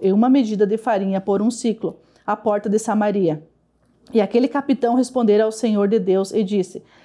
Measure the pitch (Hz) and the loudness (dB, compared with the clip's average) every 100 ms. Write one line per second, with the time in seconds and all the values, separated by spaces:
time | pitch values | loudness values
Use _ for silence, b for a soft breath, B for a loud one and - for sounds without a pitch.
0 | 190 202 247 277 220 208 202 220 254 202 | 2 2 4 4 2 0 0 -2 -2 -2
1 | 196 190 190 196 220 240 233 214 170 - | -2 -2 -2 -2 -2 -2 -4 -4 -6 -10
2 | b b b 214 220 208 208 214 226 208 | b b b -4 -2 -2 0 -2 0 -2
3 | 208 202 165 151 - _ _ _ _ _ | 0 0 -2 -2 -8 _ _ _ _ _
4 | - 226 202 233 262 285 277 262 233 247 | -4 0 2 2 0 -2 -2 0 0 0
5 | 247 254 226 208 220 220 233 208 202 226 | 0 0 2 4 2 0 -2 0 2 0
6 | 185 190 190 220 196 202 180 - - b | 2 0 0 -2 -2 -2 -4 -8 -20 b